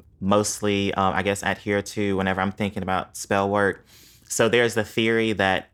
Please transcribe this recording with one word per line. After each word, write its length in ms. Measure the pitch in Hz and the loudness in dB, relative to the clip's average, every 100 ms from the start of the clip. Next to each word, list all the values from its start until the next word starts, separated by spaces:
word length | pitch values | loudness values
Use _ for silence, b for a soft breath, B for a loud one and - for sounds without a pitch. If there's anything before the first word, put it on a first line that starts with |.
| _ - | _ -6
mostly, 720 | 95 101 107 - 104 101 98 | 0 2 2 -2 -2 0 0
um, 200 | 92 95 92 | 0 0 0
I 80 | |
guess, 180 | 98 101 | -2 -2
adhere 380 | 98 98 104 101 | -2 -4 -2 -2
to 340 | 101 - 101 95 | -2 -4 -2 0
whenever 220 | 95 95 | 0 0
I'm 120 | 98 | -2
thinking 320 | - 104 98 | -2 -6 -4
about 340 | 92 92 - - | -4 -4 -4 -8
spell 320 | - 101 98 | -2 0 2
work. 340 | 101 101 - - b b b b | 2 2 -2 -10 b b b b
So 180 | - 113 | 0 2
there's 260 | 120 120 113 | 4 2 0
the 80 | |
theory 500 | 104 - 113 113 113 | -2 0 2 2 0
that 360 | 98 95 92 - | 2 2 0 -4